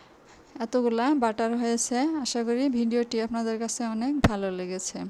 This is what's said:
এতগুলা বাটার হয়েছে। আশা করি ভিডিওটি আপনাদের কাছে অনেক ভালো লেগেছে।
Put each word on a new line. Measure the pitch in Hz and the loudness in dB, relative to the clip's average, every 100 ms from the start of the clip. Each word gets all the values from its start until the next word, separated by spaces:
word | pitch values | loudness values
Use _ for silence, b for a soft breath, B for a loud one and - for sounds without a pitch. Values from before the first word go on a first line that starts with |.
| B B B B B 277 | B B B B B -8
এতগুলা | 226 254 240 226 254 302 | -2 0 2 2 4 4
বাটার | 226 214 226 233 | 2 2 0 0
হয়েছে। | 233 233 - 240 311 320 | 0 0 0 0 0 0
আশা | 240 240 233 | -2 -2 0
করি | 240 277 240 | 2 2 2
ভিডিওটি | 233 240 240 226 226 | 2 2 0 -2 -2
আপনাদের | 233 226 220 | -2 -2 -2
কাছে | 226 - 233 | -4 -4 -4
অনেক | 220 254 294 240 | -2 0 2 2
ভালো | 202 196 180 | 2 -2 -4
লেগেছে। | 180 185 - 190 | -6 -6 -8 -8